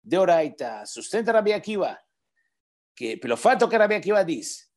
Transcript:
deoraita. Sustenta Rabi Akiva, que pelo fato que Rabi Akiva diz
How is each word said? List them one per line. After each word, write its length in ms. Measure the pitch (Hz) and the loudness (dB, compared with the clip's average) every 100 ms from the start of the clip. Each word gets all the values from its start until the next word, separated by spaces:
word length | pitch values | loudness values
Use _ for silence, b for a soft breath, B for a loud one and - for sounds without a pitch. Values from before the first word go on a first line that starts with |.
deoraita. 840 | 110 170 185 165 151 - 123 107 104 | 0 2 4 4 2 -6 -10 -10 -14
Sustenta 480 | 120 - 214 233 | -14 -6 -4 2
Rabi 180 | 220 208 | 2 2
Akiva, 480 | 208 208 208 143 95 _ _ _ _ _ _ _ _ _ - | -2 -4 -4 -4 -6 _ _ _ _ _ _ _ _ _ -12
que 220 | 117 - | -10 -8
pelo 180 | 117 120 | -4 0
fato 320 | 220 247 226 | 2 4 2
que 100 | 220 | 4
Rabi 180 | 208 208 | 2 2
Akiva 280 | 190 208 | 0 0
diz 460 | 175 135 - - _ | 0 -4 -8 -14 _